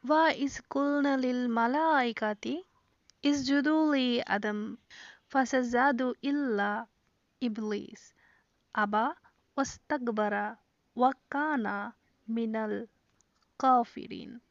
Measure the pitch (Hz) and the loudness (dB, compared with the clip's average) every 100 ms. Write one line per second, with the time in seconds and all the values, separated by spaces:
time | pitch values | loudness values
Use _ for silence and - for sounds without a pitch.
0 | 240 302 320 - 269 - - 277 285 285 | 2 4 4 2 -4 -4 -6 -2 0 2
1 | 285 269 254 247 247 233 233 277 320 294 | 2 2 0 0 0 2 2 2 2 2
2 | 240 226 214 208 226 294 370 _ _ _ | 2 -2 -4 -4 -6 -6 -8 _ _ _
3 | _ _ 285 285 254 277 285 311 311 277 | _ _ 0 0 2 2 4 4 4 2
4 | 254 240 - 202 214 208 214 - _ - | 2 0 0 -2 -2 -4 -6 -12 _ -20
5 | - - _ 269 254 262 247 240 277 247 | -20 -20 _ 0 2 0 2 2 2 2
6 | 254 - 269 285 269 208 202 208 226 _ | -2 -2 -2 -2 0 0 -2 -4 -8 _
7 | _ _ _ _ 247 214 214 208 - - | _ _ _ _ -6 -4 -4 -6 -8 -18
8 | - _ _ _ _ _ _ - 208 208 | -20 _ _ _ _ _ _ -2 0 0
9 | 247 339 _ _ _ - 277 - _ 302 | -2 -4 _ _ _ -6 -6 -6 _ -4
10 | 240 214 208 202 208 226 _ _ _ - | -2 0 0 0 -6 -10 _ _ _ 0
11 | 247 269 _ 277 302 285 208 202 208 - | 0 0 _ -4 -2 -2 -2 -6 -8 -14
12 | _ _ - 226 226 220 214 202 226 _ | _ _ -6 -4 -2 -2 -4 -4 -6 _
13 | _ _ _ _ _ _ 262 254 240 - | _ _ _ _ _ _ 4 4 2 -6
14 | - - - 240 _ | -12 -12 -14 -18 _